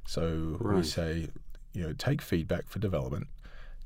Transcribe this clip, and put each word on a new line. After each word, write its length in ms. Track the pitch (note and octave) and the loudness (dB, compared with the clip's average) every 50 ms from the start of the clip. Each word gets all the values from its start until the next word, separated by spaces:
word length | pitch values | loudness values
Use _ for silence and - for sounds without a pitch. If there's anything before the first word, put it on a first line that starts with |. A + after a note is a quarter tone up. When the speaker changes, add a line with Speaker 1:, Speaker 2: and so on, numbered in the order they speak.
| - | 0
Speaker 1:
So 500 | - - - E2 E2 D#2+ D#2+ D#2+ D#2+ D#2 - | 0 2 2 2 4 2 2 2 0 0 0
we 160 | - G#2 G2+ | 2 4 6
Speaker 2:
Right. 100 | F#2 E2 | 6 4
Speaker 1:
say, 420 | D#2 - F2+ E2 D#2+ D#2+ E2+ D#2+ D2 - - - - - - - - - | 4 2 0 2 2 2 0 0 -2 -4 -6 -8 -8 -10 -10 -10 -8 -4
you 80 | - | -2
know, 100 | E2 D#2+ | -2 -2
take 300 | - - - B2 C#3 C#2+ | -2 0 2 2 2 2
feedback 440 | - - - E2 D#2 - F2 - - | 2 2 2 2 2 2 0 -2 -2
for 120 | - - F#2+ | -4 -2 0
development, 480 | G#2+ F#2+ F2+ C#2+ C2 C2 - - - - - - - - - - - - - - - | 0 2 2 2 0 0 -2 -4 -4 -6 -8 -12 -12 -12 -12 -10 -10 -10 -10 -10 -6